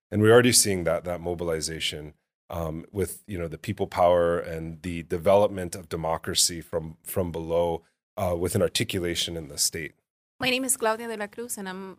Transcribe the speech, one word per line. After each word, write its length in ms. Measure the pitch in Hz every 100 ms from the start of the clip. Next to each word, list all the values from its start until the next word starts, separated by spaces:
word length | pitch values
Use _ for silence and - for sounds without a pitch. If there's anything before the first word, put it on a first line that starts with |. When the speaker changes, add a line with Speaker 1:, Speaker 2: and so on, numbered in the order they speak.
| -
Speaker 1:
And 120 | 104
we're 100 | 107
already 220 | 120 123
seeing 320 | 113 107 92 85
that, 180 | 82
that 160 | 87 87
mobilization, 920 | 85 87 87 80 76 80 - 78 76 - _ _ -
um, 360 | 85 80 80 -
with, 280 | 98 90 - -
you 100 | 92
know, 120 | 82
the 80 | 78
people 280 | - 101 95
power 540 | - 87 87 85 85
and 420 | - 80 82 80
the 220 | 92 85
development 720 | 80 90 85 98 104 98 87 104
of 140 | 85
democracy 720 | 85 80 80 - 85 - 85
from, 340 | - 85 80 80
from 300 | - 101 90
below, 500 | 82 82 82 85 82 _ _ _ -
uh, 180 | 95
with 220 | 87 90 104
an 60 |
articulation 720 | 85 - 117 98 87 82 - 85
in 140 | 73
the 80 | 82
state. 340 | - 87 76 _ _ _ _ -
Speaker 2:
My 100 | 254
name 140 | 254
is 140 | 262 -
Claudia 320 | 220 220 233
de 80 | 220
la 100 | 208
Cruz, 300 | - 240 -
and 100 | 196
I'm, 300 | 185 190